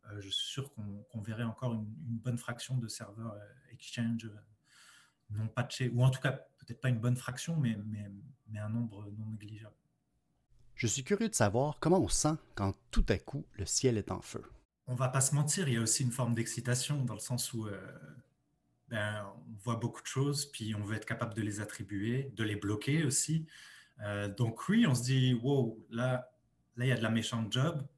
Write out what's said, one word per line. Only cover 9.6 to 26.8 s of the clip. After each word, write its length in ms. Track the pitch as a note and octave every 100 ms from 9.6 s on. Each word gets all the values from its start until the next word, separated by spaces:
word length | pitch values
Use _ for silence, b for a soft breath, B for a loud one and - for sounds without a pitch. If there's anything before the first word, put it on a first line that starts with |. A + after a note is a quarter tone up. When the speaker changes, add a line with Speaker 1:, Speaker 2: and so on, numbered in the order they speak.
| A2 _ _ _ _ _ _ _ _ - -
Speaker 2:
Je 120 | - A#2
suis 180 | C#3
curieux 240 | C3 G3+ A3+
de 60 |
savoir 440 | - G#2 G#2 D3 D3
comment 200 | D#3 F3+
on 80 | A#2
sent 260 | - D3+ D#3 -
quand 200 | - G2 - _
tout 140 | - -
à 80 | G2
coup 280 | - C#3 -
le 140 | - F2+
ciel 320 | - B2+ A2
est 120 | F#2+
en 120 | F#2+
feu. 200 | - G#2+ - - _ _ -
Speaker 1:
On 100 | A#2+
va 120 | B2+
pas 140 | C3+
se 120 | -
mentir, 320 | C#3+ D3+ - D#3+
il 60 |
y 20 | A#2
a 20 |
aussi 220 | A2 -
une 80 | B2+
forme 240 | A2+ A#2+
d'excitation 680 | A#2 A2+ - A#2+ B2+ - D3
dans 100 | B2+
le 60 | A#2+
sens 340 | - B2 -
où, 120 | A#2 G#2+
euh, 140 | G2 - F2 - - - _ _ _ _ _ _
ben, 440 | A2+ G#2 G#2+ G2+ - A#2
on 60 |
voit 220 | A2 A#2+ A2+
beaucoup 260 | A#2 -
de 40 | -
choses, 380 | C3 C#3+ C#3+ -
puis 240 | - A2
on 80 | G#2+
veut 120 | G2+ G#2+
être 100 | -
capable 260 | A#2 A2+
de 80 | G#2+
les 200 | G#2 G2+
attribuer, 720 | G#2 - G2 G2+ A2 B2+ C3+
de 100 | -
les 120 | A2 G#2
bloquer 480 | G2+ G#2 - D3+
aussi. 420 | D3 C3+ - D#3+ D#3+ B B B B -
Euh, 280 | G#2 G2+ G2+
donc 400 | F#2+ A#2+ - -
oui, 180 | A3 A3
on 80 |
se 100 | B2
dit, « 280 | B2 C3 B2+ A#2+
Wow, 440 | C3+ C#3 A2+ - -
là, 480 | A2+ B2+ B2+ - _ _ _ _
là, 80 | -